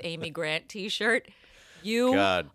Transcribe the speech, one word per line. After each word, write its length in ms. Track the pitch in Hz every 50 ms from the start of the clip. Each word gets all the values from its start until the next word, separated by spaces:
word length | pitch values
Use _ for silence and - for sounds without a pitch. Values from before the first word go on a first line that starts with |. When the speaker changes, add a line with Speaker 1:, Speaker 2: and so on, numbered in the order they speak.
| -
Speaker 1:
Amy 240 | 175 165 165 165 165
Grant 400 | 147 - 165 156 156 165 - _
T-shirt, 580 | - 208 180 214 - - 208 226 226 247 - - - _ - _ - - - - - -
you 320 | - - 226 233 247 254 254
Speaker 2:
God, 360 | - 98 98 92 90 - 143 -